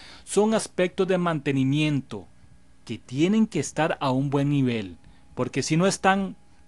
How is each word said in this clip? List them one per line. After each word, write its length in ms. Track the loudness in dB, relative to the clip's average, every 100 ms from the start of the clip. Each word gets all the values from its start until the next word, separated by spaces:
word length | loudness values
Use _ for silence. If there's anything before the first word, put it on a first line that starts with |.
| -16 -20
son 300 | -2 2 2
aspectos 520 | 2 -2 -2 -2 0 0
de 120 | 0
mantenimiento 1080 | 0 -2 0 0 2 2 0 -2 -4 -12 -14 -20 -20 -20 -20 -20
que 120 | -14 -14
tienen 500 | -8 0 2 4 2
que 140 | 0
estar 380 | -4 -2 -2 0
a 100 | 0
un 200 | 0 0
buen 180 | 0 2
nivel, 480 | 2 0 -2 -6 -14 -20 -20 -12
porque 280 | -6 -4 -4
si 140 | -2 0
no 100 | 0
están, 500 | 2 0 0 -2 -10 -20 -20